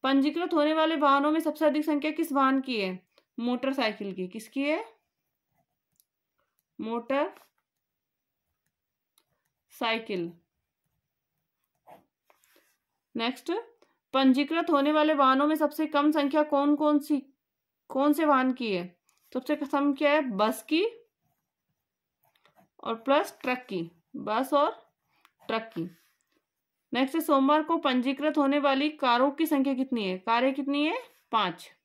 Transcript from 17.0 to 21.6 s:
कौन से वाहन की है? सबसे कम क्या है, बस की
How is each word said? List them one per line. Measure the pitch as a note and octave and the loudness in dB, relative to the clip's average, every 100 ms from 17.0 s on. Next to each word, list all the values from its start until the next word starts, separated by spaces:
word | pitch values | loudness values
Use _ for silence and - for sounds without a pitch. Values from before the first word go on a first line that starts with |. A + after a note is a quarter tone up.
| D4 D4 - _ _ _ _ _ _ | 0 -4 -4 _ _ _ _ _ _
कौन | C4 C#4+ | 0 2
से | D4 D#4 | 2 4
वाहन | C4+ C4 | 4 2
की | B3+ A#3 | -2 -2
है? | F#3 F3+ _ _ _ _ | -4 -6 _ _ _ _
सबसे | B3+ C4 D4 | -10 -4 -4
कम | C#4 C#4+ C#4+ | -2 0 0
क्या | C#4 D4 | 2 2
है, | D4 C4 | 2 0
बस | F#3+ G#3+ - | 0 0 -2
की | - D#4 G#4+ - _ _ _ _ _ _ | -2 0 0 -4 _ _ _ _ _ _